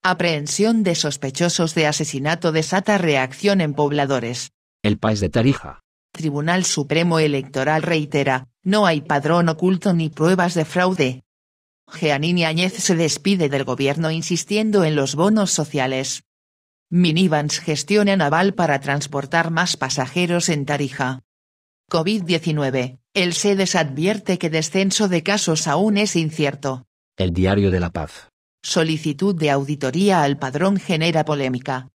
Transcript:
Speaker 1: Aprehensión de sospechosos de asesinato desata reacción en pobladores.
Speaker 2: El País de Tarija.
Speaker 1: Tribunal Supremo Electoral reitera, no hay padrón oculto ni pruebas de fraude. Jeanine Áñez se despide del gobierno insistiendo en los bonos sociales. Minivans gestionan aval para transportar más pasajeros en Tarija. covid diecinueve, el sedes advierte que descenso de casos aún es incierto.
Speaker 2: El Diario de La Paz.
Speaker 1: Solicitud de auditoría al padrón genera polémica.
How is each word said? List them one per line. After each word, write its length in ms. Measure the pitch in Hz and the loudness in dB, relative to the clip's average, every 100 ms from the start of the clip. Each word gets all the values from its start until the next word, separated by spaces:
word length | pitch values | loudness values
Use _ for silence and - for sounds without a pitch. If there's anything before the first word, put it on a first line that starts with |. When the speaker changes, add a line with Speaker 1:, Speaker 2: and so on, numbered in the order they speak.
Speaker 1:
Aprehensión 800 | 185 180 175 156 147 - 214 226 | -2 0 0 -2 -4 0 2 2
de 120 | 190 160 | 2 0
sospechosos 760 | 151 139 135 131 175 - 165 165 | -2 -4 -8 -2 0 0 -2 2
de 120 | 151 | 0
asesinato 640 | 151 156 135 143 170 175 | 0 -4 -2 -2 0 0
desata 460 | 156 156 185 196 202 | 0 0 -2 2 2
reacción 640 | 175 139 131 - 202 196 | 2 2 0 -2 0 2
en 120 | 160 | 0
pobladores. 760 | 147 147 147 139 131 113 123 - _ _ _ | 0 0 0 0 0 -2 -8 -12 _ _ _
Speaker 2:
El 160 | 107 104 | -2 0
País 220 | 110 107 | 0 0
de 80 | 92 | 0
Tarija. 500 | 117 120 135 69 - _ _ _ | 2 2 0 -6 -20 _ _ _
Speaker 1:
Tribunal 540 | - 156 143 156 180 180 | -8 -6 -2 0 0 0
Supremo 540 | - 139 156 175 160 | -4 0 0 2 2
Electoral 640 | 151 139 135 139 131 156 | 2 0 -4 -2 0 0
reitera, 640 | 165 170 143 147 139 127 127 _ | 0 -2 0 0 0 0 -4 _
no 220 | 185 208 196 | 0 2 2
hay 160 | 156 | 0
padrón 480 | 151 143 156 175 170 | 0 -2 2 2 2
oculto 440 | 160 180 185 202 | 2 0 2 0
ni 160 | 170 156 | 0 -2
pruebas 440 | 156 160 185 175 | 0 2 2 2
de 120 | 170 151 | 0 -2
fraude. 580 | 175 185 185 131 127 _ _ _ _ _ _ _ | 2 0 2 0 0 _ _ _ _ _ _ _
Jeanine 540 | - 160 139 160 175 160 | -4 0 0 0 2 0
Áñez 280 | 160 185 | 0 -2
se 220 | 185 - 170 | -2 0 2
despide 540 | 160 - 190 196 151 | 2 0 0 0 0
del 140 | 139 | 0
gobierno 480 | 131 127 139 143 160 | -2 -2 -2 0 -2
insistiendo 720 | 160 160 170 - 208 220 202 | -4 -4 -4 -2 -2 2 2
en 120 | 160 151 | 2 2
los 200 | 139 147 | 0 0
bonos 360 | 190 214 190 | 2 2 2
sociales. 720 | - 151 147 131 131 135 - _ _ _ _ _ _ _ | -2 -2 -2 -2 -2 -6 -8 _ _ _ _ _ _ _
Minivans 680 | 175 175 156 185 151 147 - | 2 2 4 2 2 0 -4
gestionan 600 | - 147 - 208 202 196 | -4 -4 0 2 4 2
aval 340 | 143 156 196 190 | 2 2 2 2
para 240 | 165 139 | 0 0
transportar 720 | 143 143 143 143 139 165 165 | 0 -4 -2 -6 0 0 0
más 260 | 165 175 - | 0 -2 -2
pasajeros 720 | 131 139 127 180 180 175 170 | -4 -4 -2 -2 0 0 0
en 160 | 147 139 | -2 -2
Tarija. 560 | 147 139 131 131 131 _ _ _ _ _ _ _ | -2 -4 -2 -4 -4 _ _ _ _ _ _ _
covid 360 | 170 165 214 | -2 0 -2
diecinueve, 760 | 170 165 165 151 135 131 127 127 _ | 0 0 0 0 0 -2 -4 -8 _
el 200 | - 180 | -2 0
sedes 420 | 170 202 196 185 180 | 0 0 2 2 0
advierte 640 | 147 135 175 214 - 180 | 0 0 -2 -2 -2 -2
que 100 | 170 | 0
descenso 580 | 160 156 190 196 - 202 | -2 -2 0 0 2 0
de 140 | 175 | 0
casos 460 | 165 208 - 156 160 | 0 0 0 0 0
aún 300 | 147 214 202 | 0 2 2
es 180 | 208 170 | 0 0
incierto. 720 | 156 156 143 135 139 131 - _ _ - | -2 -2 -2 -2 -6 -6 -12 _ _ -4
Speaker 2:
El 160 | 92 | -2
Diario 380 | 87 92 101 98 | 2 2 2 2
de 100 | 90 | 0
La 120 | 87 | -2
Paz. 380 | 85 78 - - _ _ _ | -4 -8 -12 -20 _ _ _
Speaker 1:
Solicitud 720 | - 180 160 156 156 143 196 175 | -4 0 0 0 -4 -2 -2 0
de 160 | 151 | 0
auditoría 720 | 139 139 147 131 143 202 185 | 0 0 -4 -2 2 2 4
al 160 | 143 139 | 2 0
padrón 380 | 135 143 185 196 | -4 0 0 0
genera 480 | - 160 165 160 151 | -2 0 2 0 0
polémica. 640 | 147 135 127 127 131 131 | -2 -2 -4 -4 -8 -8